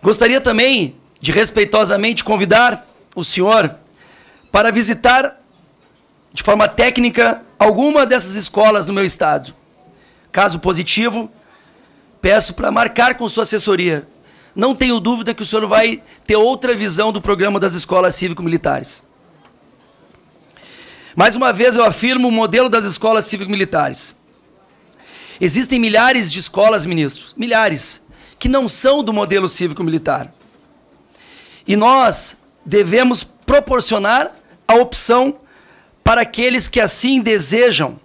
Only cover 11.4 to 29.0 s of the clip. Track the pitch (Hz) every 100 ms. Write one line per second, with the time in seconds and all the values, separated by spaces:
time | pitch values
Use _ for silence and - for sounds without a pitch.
11.4 | _ _ _ _ _ _ _ _ 185 214
12.4 | - - - 214 233 - 240 247 233 -
13.4 | 220 214 214 190 180 151 139 _ _ _
14.4 | _ - 240 269 254 233 202 240 226 226
15.4 | 214 220 214 214 226 226 _ - - 208
16.4 | 220 262 254 233 208 170 220 208 202 202
17.4 | 196 196 190 175 - 185 180 - 185 165
18.4 | 170 165 156 135 - - _ _ _ _
19.4 | _ _ _ _ _ _ _ _ _ _
20.4 | _ _ - - - - - - 208 233
21.4 | 262 190 247 233 226 165 240 254 247 220
22.4 | 226 214 254 226 202 165 220 220 208 202
23.4 | 190 202 185 160 139 131 - - _ _
24.4 | _ _ _ _ _ _ - - - -
25.4 | 180 170 254 254 226 214 240 254 185 175
26.4 | 175 190 214 214 160 165 143 - - -
27.4 | 233 226 214 151 - - _ - - _
28.4 | 240 269 247 - 262 285